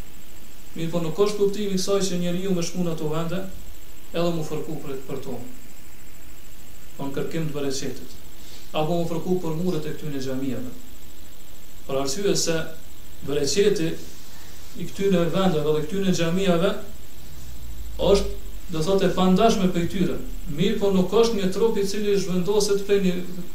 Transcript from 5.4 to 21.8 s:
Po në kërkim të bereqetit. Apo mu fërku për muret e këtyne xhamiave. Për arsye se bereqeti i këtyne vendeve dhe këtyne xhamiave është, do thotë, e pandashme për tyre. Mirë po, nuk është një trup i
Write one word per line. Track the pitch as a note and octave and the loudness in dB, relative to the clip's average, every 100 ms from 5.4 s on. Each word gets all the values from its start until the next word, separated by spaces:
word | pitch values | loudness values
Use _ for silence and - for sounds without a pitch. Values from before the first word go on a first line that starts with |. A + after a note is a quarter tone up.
| A#2 - - - - - - - - - - - - - - - | -2 -2 -2 -4 -4 -4 -4 -4 -4 -4 -2 -4 -2 -2 -2 -2
Po | C#3 | -2
në | C#3 | -2
kërkim | C#3+ E3 D#3 | -2 -2 -2
të | D3 | -2
bereqetit. | C#3 C3 B2+ B2 - - - - - - - D#3+ | -2 -2 -2 -2 -2 -2 -2 -4 -2 -2 -2 0
Apo | D#3 E3+ | 0 2
mu | E3+ | 0
fërku | E3 F3+ F3+ | -2 0 0
për | E3 D#3 | 0 0
muret | F3+ D#3 D3+ | 0 0 -2
e | C3+ | -2
këtyne | D3+ C#3 | -2 -2
xhamiave. | C3 C3 C3+ A2+ C3 - - - - - - - - - - - - | -2 -2 -2 -2 -2 -4 -4 -2 -2 -2 -4 -4 -2 -2 -2 -2 -2
Për | C3+ | 0
arsye | C#3 F#3+ G3 E3 | 0 0 0 0
se | - E3 D#3 - - - - - | 0 0 -2 -4 -4 -4 -4 -4
bereqeti | C3+ D3 C#3 G3+ G3+ - D#3+ - - - - - - - - - | -2 0 0 2 2 4 0 -2 -4 -4 -4 -4 -4 -4 -4 -4
i | F3 | -4
këtyne | - G3 F3 E3+ | 0 2 2 2
vendeve | F3 F#3+ D#3 D3 D3+ | 2 2 2 2 0
dhe | D3+ | 0
këtyne | F#3+ F#3+ | 0 2
xhamiave | E3 E3 F3+ F#3 E3+ G3 - - - - - - - - - - - - - - | 2 2 2 2 4 2 0 -4 -2 -2 -2 -4 -4 -4 -4 -2 -2 -2 0 4
është, | G3 - - - - - | 4 4 -2 -2 -4 -2
do | D#3+ | 0
thotë, | D#3+ G3 F3+ | 2 2 2
e | F3+ | 4
pandashme | F#3 F#3 A3+ F#3+ F#3 | 4 6 6 4 2
për | F3 E3+ | 2 0
tyre. | F#3+ E3 B2 - - - | 0 0 0 -2 -4 -2
Mirë | D3 G#3 A3+ | 0 2 2
po, | G3 | 2
nuk | F#3 - | 4 4
është | A3 A#3 G3+ | 4 4 4
një | F#3+ G3 | 0 2
trup | A3+ | 2
i | G3+ | 2